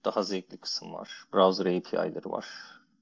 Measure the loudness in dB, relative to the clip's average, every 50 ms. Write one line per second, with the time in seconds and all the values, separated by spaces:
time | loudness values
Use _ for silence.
0 | -4 -2 0 0 0 0 -2 -4 -6 -8 -14 -12 -8 -8 -8 -6 -8 -8 -10 -10
1 | -12 -12 -14 -18 -12 0 4 6 8 8 6 4 2 2 2 0 0 -2 -2 -2
2 | -2 -2 -4 -6 -6 -6 -6 -6 -6 -8 -14 -16 -18 -20 -20 -20 _ _ _ _